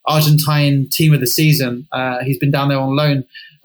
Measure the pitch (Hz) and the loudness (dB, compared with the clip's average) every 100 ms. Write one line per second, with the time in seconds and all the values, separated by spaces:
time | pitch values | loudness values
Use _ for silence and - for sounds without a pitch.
0 | - 156 151 151 156 147 143 139 131 - | -2 0 4 2 2 0 2 0 -2 0
1 | 160 143 123 - 156 147 127 120 - 131 | 2 2 0 0 2 2 0 -6 -8 -6
2 | 127 127 127 135 143 139 139 139 135 139 | -4 -4 -4 -2 -2 0 0 -2 -2 0
3 | 151 139 - - - _ | 0 0 -4 -14 -20 _